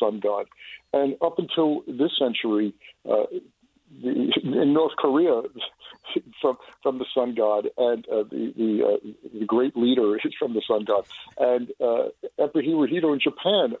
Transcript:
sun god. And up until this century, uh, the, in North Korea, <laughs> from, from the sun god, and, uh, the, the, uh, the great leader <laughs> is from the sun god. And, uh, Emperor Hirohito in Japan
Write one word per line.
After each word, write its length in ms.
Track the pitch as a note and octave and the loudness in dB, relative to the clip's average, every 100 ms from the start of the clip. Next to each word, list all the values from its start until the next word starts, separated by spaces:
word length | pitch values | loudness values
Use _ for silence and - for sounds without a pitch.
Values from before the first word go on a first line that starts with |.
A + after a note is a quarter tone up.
sun 200 | A2 G#2 | 0 0
god. 260 | G2+ G2+ G2 - - - _ | -2 -2 -6 -14 -20 -20 _
And 240 | C#3 C#3 C3+ | 0 2 0
up 180 | E3+ E3 | 0 0
until 420 | E3 - D#3 D3 - | -2 0 2 0 -4
this 240 | B2+ D#3 - | -2 0 2
century, 580 | C3 A2 A#2 G#2 G#2 - - _ - | 0 0 0 0 0 -4 -18 _ 0
uh, 140 | A2 G#2 - - _ _ _ _ C3+ | 0 0 -6 -12 _ _ _ _ -8
the, 300 | B2 C3 B2+ - | -4 0 0 0
in 280 | - - C#3 | 0 2 4
North 200 | D3+ D#3 - | 4 2 0
Korea, 440 | C#3+ C#3 E3+ A#2 C3 - - - - | 2 4 4 2 -2 -10 -12 -12 -20
<laughs> 500 | - - - - - | -20 -8 -8 -8 -4
from, 180 | C#3+ B2 - - | -2 -2 -10 -6
from 160 | C#3+ B2+ | -6 -4
the 80 | B2+ | -4
sun 220 | C3 B2 | -2 -2
god, 340 | A2+ G#2+ G#2+ G#2+ - | 0 2 2 -2 0
and, 300 | B2 A#2 - | 0 0 -2
uh, 140 | A2 G#2+ | -2 -2
the, 220 | C3 A2+ - | -4 -6 -2
the, 280 | A2+ G#2+ | 0 2
uh, 540 | A2+ G#2 A2 A2 - A2 | 2 0 -4 -14 -16 -8
the 40 | |
great 320 | G#2 A2 C3 A#2+ | -2 0 0 2
leader 400 | A#2+ B2 G#2 G#2+ | 2 4 2 0
<laughs> 80 | |
is 80 | G2+ - | -4 -4
from 160 | B2+ | -2
the 80 | A2 - | -2 0
sun 160 | A2 | -2
god. 200 | G#2+ G#2 - - - - | 2 0 -2 -12 -18 -2
And, 340 | B2 B2 A#2+ - | 0 2 -2 -2
uh, 280 | B2 A#2 - - - - | 0 0 -2 -6 -12 -2
Emperor 240 | D3 D#3 | 0 0
Hirohito 500 | C#3+ D#3+ C3 E3+ D#3+ | 0 2 2 2 0
in 80 | C#3+ | 2
Japan 540 | D3 C#3 F3+ G3+ C3+ A2+ | 0 0 0 2 2 -2